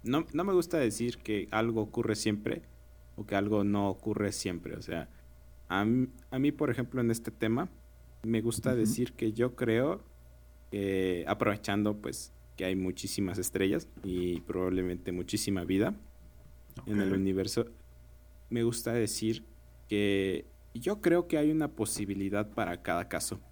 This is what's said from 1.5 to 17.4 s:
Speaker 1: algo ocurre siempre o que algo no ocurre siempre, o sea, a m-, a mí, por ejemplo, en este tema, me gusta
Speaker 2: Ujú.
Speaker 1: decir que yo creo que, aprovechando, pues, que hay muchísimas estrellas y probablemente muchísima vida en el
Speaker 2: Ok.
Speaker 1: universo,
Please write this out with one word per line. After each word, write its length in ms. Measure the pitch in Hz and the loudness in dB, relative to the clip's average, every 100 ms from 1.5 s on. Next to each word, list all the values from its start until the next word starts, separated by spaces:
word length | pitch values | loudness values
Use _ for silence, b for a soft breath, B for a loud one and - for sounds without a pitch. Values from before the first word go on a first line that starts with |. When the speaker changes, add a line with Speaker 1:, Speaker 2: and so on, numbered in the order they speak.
Speaker 1:
algo 300 | 110 113 110 | 0 2 0
ocurre 320 | 104 - 113 | -2 -2 0
siempre 480 | 107 113 104 104 - - - - - - - | 0 2 0 -2 -6 -8 -20 -20 -20 -20 -14
o 100 | 104 | -2
que 80 | |
algo 300 | 101 101 107 | 0 2 2
no 240 | 101 101 101 | 4 2 2
ocurre 420 | 95 107 104 101 | 0 -4 0 -2
siempre, 460 | - 98 87 85 80 | -2 -4 -6 -8 -10
o 60 | |
sea, 260 | 85 85 80 B - - - - - | -6 -6 -6 B -20 -20 -20 -20 -2
a 140 | 92 | 2
m-, 280 | 104 123 127 - - | 4 4 0 -4 -8
a 80 | 131 | 0
mí, 140 | 143 | 0
por 180 | 143 147 | 2 0
ejemplo, 300 | 123 127 127 | 0 -2 0
en 100 | 117 | 0
este 220 | 113 - | 0 -4
tema, 360 | - 113 117 180 - - - - - | -2 0 0 -2 -8 -20 -20 -20 -10
me 180 | 113 113 | 0 0
gusta 300 | 117 113 131 | 0 0 0
Speaker 2:
Ujú. 80 | 127 | 2
Speaker 1:
decir 360 | 110 110 123 | 2 2 -2
que 180 | - 110 | -2 -4
yo 240 | 110 127 - | 0 -2 0
creo 480 | 117 113 139 190 - - - - - - - | 2 4 2 -2 -8 -20 -20 -20 -20 -20 -8
que, 540 | 104 98 95 92 87 80 | -4 0 2 2 0 -2
aprovechando, 680 | 104 107 101 - 101 104 104 | 0 2 0 0 0 0 0
pues, 320 | - - - - - - | -6 -8 -12 -18 -20 -6
que 100 | 92 | -2
hay 100 | 95 | 0
muchísimas 600 | 92 90 98 - 95 95 | -2 -4 -6 -2 -2 -2
estrellas 500 | 90 95 95 156 - - | -2 2 2 2 -2 -12
y 380 | 98 90 90 87 | -4 -2 0 -2
probablemente 680 | - 92 92 92 90 90 - | -2 -2 2 2 0 -2 -4
muchísima 540 | 90 90 107 - 98 | -4 -2 -2 0 -2
vida 320 | 87 95 123 208 - - - - - - - - - | 2 2 2 0 -10 -20 -20 -20 -20 -20 -18 -16 -2
en 140 | 104 | 0
el 80 | 95 | 2
Speaker 2:
Ok. 20 | |
Speaker 1:
universo, 540 | 98 95 95 | 2 2 2